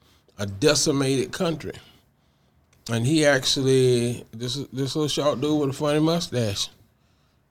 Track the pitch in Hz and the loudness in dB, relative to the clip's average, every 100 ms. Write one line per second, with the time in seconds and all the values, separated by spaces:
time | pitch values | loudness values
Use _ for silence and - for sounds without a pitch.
0 | _ _ _ - 101 98 147 147 - 139 | _ _ _ -10 -8 0 2 2 2 0
1 | 135 135 - - 175 156 - - - _ | 0 0 -2 -2 -2 -2 -8 -14 -18 _
2 | _ _ _ _ _ _ _ _ - 117 | _ _ _ _ _ _ _ _ -6 -2
3 | 120 160 147 143 - 143 131 131 127 123 | 0 4 4 4 2 0 2 4 4 4
4 | 120 120 - 113 123 143 - 131 135 156 | 0 -4 -10 -10 -8 -8 -8 -6 -4 -2
5 | 151 - 143 120 147 151 139 131 151 151 | -2 0 0 0 0 0 0 -2 0 2
6 | 156 170 170 123 113 101 - - _ _ | 2 0 -2 -2 -2 -2 -6 -10 _ _
7 | _ _ _ _ _ | _ _ _ _ _